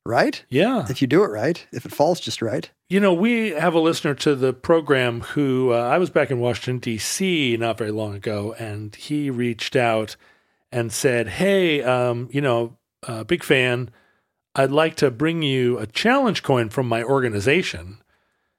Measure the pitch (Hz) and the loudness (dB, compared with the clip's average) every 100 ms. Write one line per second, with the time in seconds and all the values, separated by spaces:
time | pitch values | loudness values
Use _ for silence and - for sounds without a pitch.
0 | - 123 240 - - 127 214 247 127 127 | -2 0 2 -2 -2 0 2 0 -2 -2
1 | 127 156 214 107 131 170 - 127 - - | 2 2 2 0 -2 -4 -8 -14 -8 0
2 | 151 175 - - 113 139 - _ - 190 | 0 0 -4 -6 -4 -4 -8 _ -2 2
3 | 202 170 226 233 220 151 170 165 160 165 | 4 4 2 2 -2 0 2 4 2 2
4 | 160 135 151 135 131 127 - 165 151 135 | -2 -2 0 2 0 0 2 2 4 2
5 | 123 117 - 151 143 127 127 117 120 160 | 2 -2 -4 -2 0 2 2 2 2 0
6 | 170 160 135 127 120 113 - 127 123 110 | 2 0 0 0 -2 -2 -4 -6 -4 -6
7 | - - 190 170 131 113 117 107 107 107 | -4 -2 -2 0 0 0 -2 -2 -4 -4
8 | 104 101 113 104 104 113 110 104 107 - | -6 -6 -6 -4 -6 -8 -10 -10 -12 -14
9 | - 151 143 120 123 110 - 139 120 110 | -6 -4 -4 -2 -4 -4 -2 2 2 2
10 | 107 - _ _ _ _ _ 123 117 - | -2 -10 _ _ _ _ _ -4 -4 0
11 | 139 120 107 92 190 196 175 147 123 127 | 2 2 -2 0 2 2 2 0 2 2
12 | 123 120 123 139 143 117 117 - _ _ | 2 -2 -4 -2 0 0 -2 -8 _ _
13 | - 110 107 170 - 139 127 123 123 - | -12 -8 -4 -2 2 2 4 0 -4 -12
14 | _ _ _ _ _ - 135 143 160 - | _ _ _ _ _ 0 2 4 2 2
15 | 139 117 156 165 147 131 123 113 107 - | 0 2 -2 0 0 2 0 0 -4 -2
16 | 220 269 254 160 - 127 113 139 123 117 | 2 2 2 0 0 2 0 -2 -2 0
17 | 117 139 123 104 101 165 - - 87 104 | 2 2 2 0 2 2 0 -6 -14 -20
18 | _ _ _ _ _ | _ _ _ _ _